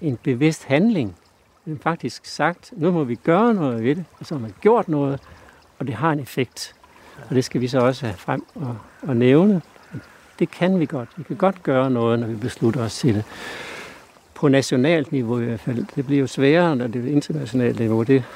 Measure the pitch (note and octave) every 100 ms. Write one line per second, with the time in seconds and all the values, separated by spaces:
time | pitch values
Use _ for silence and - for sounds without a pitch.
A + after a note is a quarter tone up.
0 | D#3+ A#2 D3 A#2+ D#3 D#3 - C#3 A3+ F#3+
1 | G#2 F2 _ _ _ _ E3 D3 - E3+
2 | B2+ - - - D3+ F3 - A3 D#3+ E3+
3 | B2+ A#2+ - F3 A#3+ G#3 C#3+ A#2 A#2 E3
4 | D#3 - - D3+ A2+ - G#3 A#3 F3+ D3
5 | C#3 C3+ - - - - _ - A#2 A2+
6 | D#3+ D3 B2 - B2 - - - - -
7 | - - - C3 - B2+ B2 C3 B2 B2+
8 | A#2 F#2 - C#3 - A3+ C3 A2+ - -
9 | F#3+ A#2 B2+ D3 G3+ F#3 - - - A2+
10 | - - - - - - F3+ F#3+ C#3+ C3+
11 | A#2 - - C3+ F#3 F#3 - C3 C3+ A#2+
12 | A#2 A#2 A2+ A2 A#2+ - A#2 B2 A2 -
13 | C#3 G#2 - - - - - - - -
14 | - - _ - D3 C3+ - C3 C#3+ E3
15 | C#3 C#3 A2+ A#2+ A#2 A2+ - A#2 G#2 D3+
16 | B2+ C#3 C3 - C#3 E3 E3+ C3 B2 A#2+
17 | B2 D3 - D#3 B2+ B2+ A#2+ A2 A2+ A2+
18 | A#2 C3+ A#2+